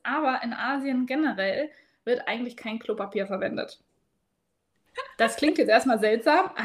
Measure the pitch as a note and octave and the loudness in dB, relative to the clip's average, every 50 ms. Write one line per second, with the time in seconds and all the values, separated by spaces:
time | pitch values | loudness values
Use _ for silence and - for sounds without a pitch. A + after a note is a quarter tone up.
0 | - A#3 C4+ D#4 D4+ C4 B3+ - - A#3 - - A3 B3+ C#4 C#4 C4+ C#4 B3+ B3+ | -6 -4 -2 0 0 0 0 0 -4 -6 -6 -4 -4 -4 -2 -2 -2 -2 0 0
1 | B3+ B3 B3+ D4+ D#4 C4 G3 F#3 F#3+ G3 - - D4+ D4+ - - _ _ _ _ | 0 0 0 0 0 0 0 0 -2 -2 0 -2 -4 -4 -6 -18 _ _ _ _
2 | - A#3 B3 B3 - - G#3+ A#3 B3 A#3+ A#3 - - A3 A3 A3+ - - G#3+ G#3+ | -2 -2 -2 0 0 -6 -4 -4 -6 -8 -8 -10 -10 -8 -8 -8 -4 -6 -4 -4
3 | G3+ G3 - G3+ G3 G3 F#3+ F#3 F#3+ - - - - - - _ _ _ _ _ | -4 -4 -4 -4 -4 -2 -4 -4 -4 -4 -4 -4 -8 -8 -12 _ _ _ _ _
4 | _ _ _ _ _ _ _ _ _ _ _ _ _ _ _ _ _ _ - B4 | _ _ _ _ _ _ _ _ _ _ _ _ _ _ _ _ _ _ -12 -12
5 | C#5 - - - A3+ A3 - - C#4+ D#4 - D#4+ - D4+ G#3+ A#3 A#3+ C4 A#3 G3+ | -12 -12 -2 0 0 0 0 2 2 2 4 4 4 6 6 6 6 4 2 2
6 | G#3+ G#3+ A3 A3+ - D4+ D4+ F4+ F#4+ F#4 - - A3+ | 4 2 2 2 4 4 4 4 4 0 -4 -4 -4